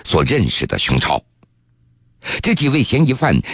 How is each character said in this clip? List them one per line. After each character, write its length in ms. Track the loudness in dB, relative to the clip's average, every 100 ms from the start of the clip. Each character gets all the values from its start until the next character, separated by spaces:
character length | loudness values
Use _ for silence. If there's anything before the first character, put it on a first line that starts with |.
所 180 | -2 0
认 280 | 2 2 0
识 180 | -2 -4
的 100 | -4
熊 220 | -2 -2
超。 220 | 0 -4 _ _ _ _ _ _ _ _ _ _ -10 -6
这 120 | -2
几 140 | 0 2
位 160 | 2
嫌 240 | 2 2 2
疑 60 |
犯 260 | 2 2 0 -2